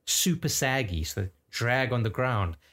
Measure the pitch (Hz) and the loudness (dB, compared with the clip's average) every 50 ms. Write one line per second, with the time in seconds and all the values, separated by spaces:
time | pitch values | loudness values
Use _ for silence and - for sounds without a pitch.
0 | _ - - - - 185 165 - - 147 - - 143 131 131 135 127 98 87 80 | _ -2 0 2 2 2 2 0 0 -2 0 0 0 2 2 0 0 0 -2 -4
1 | 78 - - 104 95 92 - _ _ _ - - 117 120 123 131 131 110 123 120 | -4 -4 -4 -4 -6 -6 -8 _ _ _ -6 -2 0 2 2 2 2 2 0 0
2 | 110 110 - - 127 127 120 104 95 87 80 - _ _ | 0 0 0 0 0 0 2 0 0 -2 -4 -6 _ _